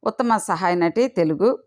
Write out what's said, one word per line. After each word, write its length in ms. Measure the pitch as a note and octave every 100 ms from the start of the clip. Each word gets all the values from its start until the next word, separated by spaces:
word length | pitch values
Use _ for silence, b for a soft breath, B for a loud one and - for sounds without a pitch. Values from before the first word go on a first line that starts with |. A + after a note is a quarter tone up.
ఉత్తమ 340 | - A3 A#3+ A3
సహాయ 380 | - E3 F3+ F3
నటి 280 | E3+ F#3+ B3+
తెలుగు 420 | - D#3+ D3+ G#3 -